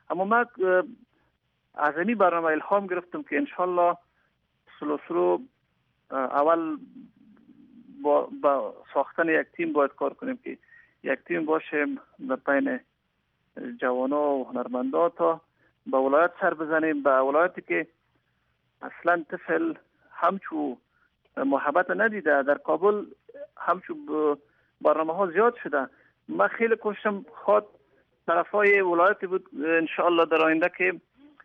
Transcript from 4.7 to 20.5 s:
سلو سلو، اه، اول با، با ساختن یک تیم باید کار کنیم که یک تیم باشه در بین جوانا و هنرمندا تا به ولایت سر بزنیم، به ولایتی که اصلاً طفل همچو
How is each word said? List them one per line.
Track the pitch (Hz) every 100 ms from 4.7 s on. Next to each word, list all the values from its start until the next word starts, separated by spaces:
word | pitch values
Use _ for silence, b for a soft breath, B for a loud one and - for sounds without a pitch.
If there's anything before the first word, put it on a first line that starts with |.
| -
سلو | 147 147 -
سلو، | 170 180 175 262 _ _ _ _ _ _
اه، | 135
اول | 127 131 151 165 160 151 - - - _ _ _ _ - - - - -
با، | 143 143 - 139
با | 147 135 104 - -
ساختن | 147 135 - 165
یک | 156 135 -
تیم | 165
باید | 147 139
کار | - 139
کنیم | - - 247
که | - - b b b b
یک | - 131
تیم | - 170 151
باشه | 156 - 151 143 135 - - 131
در | 131
بین | - 139 135 127 - _ _ _ _ _ _ - 135 120
جوانا | 127 127 131 147 147
و | 139 123
هنرمندا | 123 120 123 131 151 170
تا | 170 170 165 _ _ _ _ -
به | 135
ولایت | 135 143 175 -
سر | 185
بزنیم، | 160 156 160 156 147
به | 139
ولایتی | 131 135 147 180 180
که | - 170 - _ _ _ _ _ _ _ _ _
اصلاً | 135 - 165 175 156
طفل | 180 - 160 165 156 _ _ _
همچو | - 175 196 -